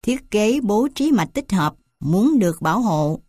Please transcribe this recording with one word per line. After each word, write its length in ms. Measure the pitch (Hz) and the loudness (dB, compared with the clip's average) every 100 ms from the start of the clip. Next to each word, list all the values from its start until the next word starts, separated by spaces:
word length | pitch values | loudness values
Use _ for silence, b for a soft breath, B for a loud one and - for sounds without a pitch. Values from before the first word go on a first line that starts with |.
Thiết 280 | - 262 - | -4 -4 -2
kế 280 | 214 214 277 | 0 0 0
bố 260 | 233 208 277 - | 0 0 0 -2
trí 160 | 285 | 0
mạch 180 | 247 160 | 0 0
tích 180 | 269 269 | -6 -2
hợp 240 | 185 151 - _ _ | -2 -2 -6 _ _
muốn 400 | 147 180 254 294 | -2 2 2 2
được 220 | 175 165 | 0 0
bảo 200 | 160 185 | -2 0
hộ 400 | 233 156 151 160 | 0 0 -2 -4